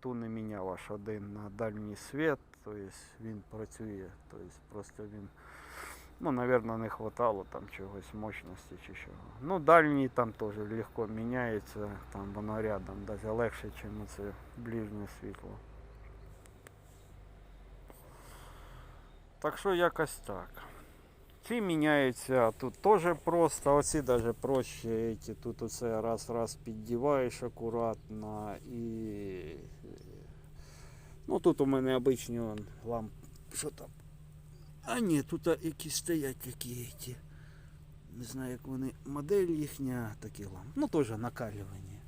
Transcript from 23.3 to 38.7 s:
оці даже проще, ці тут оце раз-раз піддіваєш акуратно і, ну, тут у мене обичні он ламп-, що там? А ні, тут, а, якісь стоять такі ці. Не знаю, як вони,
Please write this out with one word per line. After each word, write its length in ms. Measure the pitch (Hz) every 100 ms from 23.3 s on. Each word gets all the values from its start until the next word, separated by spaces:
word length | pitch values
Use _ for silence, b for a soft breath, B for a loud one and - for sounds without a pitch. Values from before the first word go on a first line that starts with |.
| 170 165 - - 143
оці 260 | 143 160
даже 320 | 135 123 117
проще, 840 | 117 - 135 120 - 113 113 113 110
ці 180 | -
тут 280 | 110 123 117
оце 400 | 117 - 120 110
раз-раз 540 | 113 113 - 117 113 -
піддіваєш 880 | - 110 107 117 139 143 123 -
акуратно 1120 | 123 - 113 117 117 110 - 107 107 107 107 95 -
і, 920 | 120 117 113 110 104 101 92 80 76 - - - 50 - - B B B B B B B B B B -
ну, 120 | -
тут 220 | 180 160
у 40 | 139
мене 300 | 135 131 131
обичні 440 | 127 127 - 120
он 200 | 113 107 107 - 113
ламп-, 240 | 117 110 - - - -
що 160 | - 147
там? 180 | - - - - - - - - - - -
А 160 | - 247
ні, 240 | 220 156
тут, 240 | - 165 165
а, 100 | 156
якісь 340 | 165 151 156 -
стоять 420 | - 170 139 131
такі 560 | - - 123 120 120 -
ці. 160 | - 123 - B B B B B B - - 107
Не 60 |
знаю, 280 | 123 131 127
як 160 | 123
вони, 240 | 139